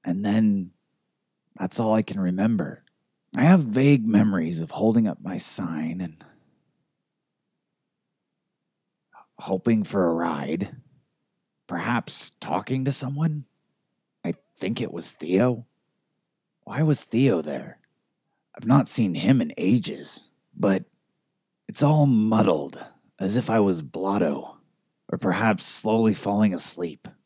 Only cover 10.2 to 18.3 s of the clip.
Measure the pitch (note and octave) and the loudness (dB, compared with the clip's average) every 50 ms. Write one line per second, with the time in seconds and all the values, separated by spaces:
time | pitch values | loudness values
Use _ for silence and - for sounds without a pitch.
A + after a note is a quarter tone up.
10.2 | E2+ E2+ D#2+ - - - - F3 G2+ - - - _ _ _ _ _ _ _ _ | -2 -4 -4 -4 -4 -6 -4 -4 -6 -8 -10 -20 _ _ _ _ _ _ _ _
11.2 | _ _ _ _ _ _ _ _ _ - F2+ F2 - A2+ B2 A#2 - - - - | _ _ _ _ _ _ _ _ _ -10 -8 -6 -4 -2 -4 -4 -4 -6 -8 -8
12.2 | - - _ _ - - D#2 F#2 - - C3 C3+ C3 C#3 C3+ - C#3 D3 C#3 C#3+ | -8 -8 _ _ -8 -4 -4 -4 -2 -4 -4 -2 0 0 -2 -2 -2 -4 -2 -2
13.2 | D#3+ D#3+ D3+ D3 C3 _ _ _ _ _ _ _ _ _ _ _ _ _ _ _ | -2 -2 -2 -4 -10 _ _ _ _ _ _ _ _ _ _ _ _ _ _ _
14.2 | - - - _ _ _ _ _ - F#3+ A#3 - B3+ - - E2+ - - - _ | -8 -8 -8 _ _ _ _ _ -6 -6 -4 -4 -6 -6 -6 -8 -6 -8 -8 _
15.2 | D#2 D#2+ F2+ - B2 B2+ A#2+ A#2 A#2+ _ _ _ _ _ _ _ _ _ _ _ | -2 0 2 4 4 2 0 -2 -8 _ _ _ _ _ _ _ _ _ _ _
16.2 | _ _ _ _ _ _ _ _ _ - - C#3+ D#3+ D#3 C#3+ - - - - A#2 | _ _ _ _ _ _ _ _ _ -8 -2 0 2 2 2 0 -2 -2 0 2
17.2 | C3+ C3 G3 E3+ D#2 - C#3 C3+ - D#3+ - _ _ _ _ _ _ _ _ _ | 4 4 2 2 -2 -6 -8 -10 -10 -14 -20 _ _ _ _ _ _ _ _ _
18.2 | _ _ | _ _